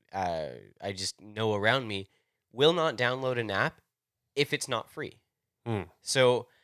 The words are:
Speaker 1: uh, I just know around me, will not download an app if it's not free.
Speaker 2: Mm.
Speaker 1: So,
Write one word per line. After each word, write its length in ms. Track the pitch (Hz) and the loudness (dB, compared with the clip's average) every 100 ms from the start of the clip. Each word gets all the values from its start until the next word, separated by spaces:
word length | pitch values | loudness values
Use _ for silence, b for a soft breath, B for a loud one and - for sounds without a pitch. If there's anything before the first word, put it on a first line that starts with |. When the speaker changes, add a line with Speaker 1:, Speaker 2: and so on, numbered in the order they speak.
| _ | _
Speaker 1:
uh, 340 | 98 90 82 73 62 50 _ | -6 -4 -4 -6 -10 -18 _
I 120 | 98 | -8
just 280 | 95 92 - | -6 -8 -8
know 340 | 104 107 110 | -12 -4 0
around 340 | 104 104 131 117 | 2 2 2 -2
me, 200 | 98 95 _ _ _ _ | -8 -8 _ _ _ _
will 200 | 117 147 | 2 4
not 240 | 175 160 113 | 4 0 2
download 420 | 123 127 131 120 | 0 0 -2 -2
an 120 | 110 | -2
app 300 | 98 135 - _ _ _ _ _ - | 0 -2 -4 _ _ _ _ _ -2
if 160 | 143 | -2
it's 160 | 143 - | -2 -4
not 200 | 117 - | -6 -6
free. 280 | - 135 - _ _ _ _ 117 | -10 -12 -14 _ _ _ _ -4
Speaker 2:
Mm. 220 | 110 87 _ | -4 -4 _
Speaker 1:
So, 440 | - 135 127 123 - _ | -2 4 6 6 0 _